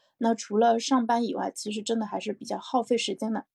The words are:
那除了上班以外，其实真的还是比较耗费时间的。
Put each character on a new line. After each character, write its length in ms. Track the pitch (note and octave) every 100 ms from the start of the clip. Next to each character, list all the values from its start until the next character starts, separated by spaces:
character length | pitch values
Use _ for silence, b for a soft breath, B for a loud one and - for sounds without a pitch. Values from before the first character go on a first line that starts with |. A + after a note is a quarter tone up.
| _ _
那 160 | A3+
除 240 | A3+ - G#3
了 220 | A#3 A3+
上 260 | - C4 A3+
班 180 | A#3 A#3
以 100 | F#3+
外， 160 | F#3+
其 200 | - G#3+
实 100 | G#3+
真 180 | G#3 A3+
的 60 | G#3
还 140 | F#3+
是 140 | G#3
比 120 | G3 -
较 120 | G#3+
耗 240 | - B3+
费 160 | A3+ A#3
时 160 | -
间 180 | F#3+ A3
的。 120 | G#3+ -